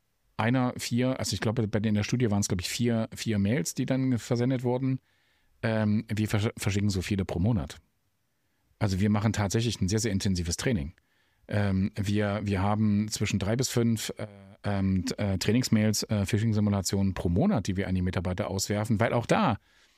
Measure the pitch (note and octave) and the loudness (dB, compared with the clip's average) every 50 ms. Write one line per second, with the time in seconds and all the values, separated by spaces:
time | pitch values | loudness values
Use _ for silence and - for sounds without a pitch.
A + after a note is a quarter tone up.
0 | _ _ _ _ _ _ _ - G#2+ A2+ B2+ C3 B2 B2 - - - - A#2 A#2 | _ _ _ _ _ _ _ -2 0 0 2 2 0 -2 -4 -6 -6 -4 -2 0
1 | B2 B2+ C3 - G#2+ - - F#2+ - A2+ G#2+ A#2+ A2+ G2+ - G#2+ G2+ A2+ G#2 G#2 | 0 0 -2 -2 -4 -4 -4 -2 -2 -2 -2 -2 -2 -2 -2 -2 0 0 0 0
2 | G2+ - - A#2+ B2+ A2 G#2 G2+ G2+ - A2+ F2+ F2+ - - - A#2+ A#2+ A#2 A2+ | 0 0 0 0 2 2 2 0 0 0 -2 -4 -4 -6 -4 -2 0 0 0 0
3 | A2 - - - - A#2 G#2+ G2+ G2 G2 A#2 D#3 E3+ - - - C3 - C3 C3 | -2 -4 -6 -8 -4 -2 0 2 2 2 2 0 -2 -4 -4 -4 -2 -2 0 0
4 | C3 C3 B2+ A2+ - - B2+ A#2 A#2+ B2+ C3+ B2+ B2 B2 B2 B2+ C3+ C3 C3 B2+ | 0 0 0 -2 -2 -2 -2 0 0 0 0 0 0 -2 -2 0 0 -2 -2 -4
5 | - _ _ _ _ _ _ _ _ _ _ _ - A#2 A2 A2 G#2+ G#2 G#2 G#2+ | -6 _ _ _ _ _ _ _ _ _ _ _ -2 0 0 2 2 2 2 0
6 | - - A2 G2+ G#2+ G#2 - G#2+ G2+ - - - - G#2 F#2 G2+ G2+ G#2 F#2+ F#2+ | 0 -2 -2 -2 0 0 0 0 0 -2 -4 -2 -2 0 0 2 2 2 0 0
7 | E2+ - G#2+ F#2+ F#2 - - E2+ F2 A2 B2 F#2+ C#2 C#2 - - - _ _ _ | -2 -2 -2 -2 -2 -2 -2 0 2 2 2 0 -2 -4 -10 -16 -20 _ _ _
8 | _ _ _ _ _ _ _ _ _ _ _ _ _ _ _ _ A2 G#2 F#2+ F2+ | _ _ _ _ _ _ _ _ _ _ _ _ _ _ _ _ -2 0 2 2
9 | G2+ G#2+ G#2 G#2 G2+ A2+ G2+ - G#2+ F#2+ - A2+ A2+ A#2+ G2+ - F#2+ F2+ G2+ A2 | 2 4 4 4 2 2 2 2 0 0 0 0 0 0 0 0 0 0 2 0
10 | A2 A#2 G2 G2 - G#2 F#2+ F2 E2+ E2+ E2+ - - C3+ B2+ F#2 C#2 D#2 - _ | 0 0 0 0 0 0 0 0 0 -2 -4 -2 -2 0 0 0 -2 -6 -10 _
11 | _ _ _ _ _ _ _ _ _ - - G#2 G2+ G2+ F#2+ F#2+ F#2+ G#2+ - - | _ _ _ _ _ _ _ _ _ -4 -2 0 0 2 2 2 0 0 -2 -4
12 | G2+ G2 G2+ G#2 G#2 G2+ G2+ G#2+ G2+ G2+ G2 F#2 F#2+ G2+ G#2+ G#2+ A2 G#2+ G#2 G2+ | -2 0 0 0 0 0 -2 -2 -2 -2 0 0 2 0 2 2 2 2 2 2
13 | G#2+ G#2+ - - A2 - - G2 F#2+ F#2+ A2+ B2 C3 - - B2 A#2 A#2 A2+ A2 | 0 -2 -2 -4 -2 -2 0 0 0 0 0 0 -2 0 0 2 2 2 2 0
14 | - - - - G#2+ G#2 G2+ G2 G2 F#2+ G2+ - - G#2 G2+ G2 G2 F#2+ F#2+ F#2 | -2 -6 -8 -10 -12 -12 -12 -18 -20 -20 -20 -6 -4 -2 0 2 2 2 2 2
15 | F2 - - - G#2 G2+ F#2+ F#2 - - G#2 B2+ B2 - - A2 G#2+ G#2+ G#2 - | 0 -2 -4 -2 -2 -2 -2 0 2 2 2 2 2 2 2 4 4 2 2 0
16 | - - A2 G#2 G2 - - G2+ A2+ A#2 G#2+ G#2+ G#2 G#2 G2+ G2 F#2 - - G2 | -2 -2 0 0 0 0 0 0 0 0 2 2 2 2 2 0 0 0 0 0
17 | G2 G2 F2+ - - F#2 E2+ F#2+ D#3 G#3 G#3+ A#2+ F#2+ - F#2+ F#2+ F#2+ F2+ F#2 F#2 | 0 0 0 -2 -2 0 2 2 2 2 2 0 0 -2 -2 -2 -2 -2 0 0
18 | F2+ F#2 F2+ G#2 F2 F#2 F2+ F2+ G#2 - F#2 G2 - - G#2 G#2 G#2+ A2 A#2 F#2+ | 0 0 -2 -2 -2 -2 -2 -4 -4 -4 -4 -4 -2 -2 -2 -2 0 0 2 2
19 | A2+ B2 - A#2+ A2+ - - A3 G#3+ D#3 G#2+ - - _ _ _ _ _ _ | 2 2 2 0 2 2 2 4 4 2 0 -2 -6 _ _ _ _ _ _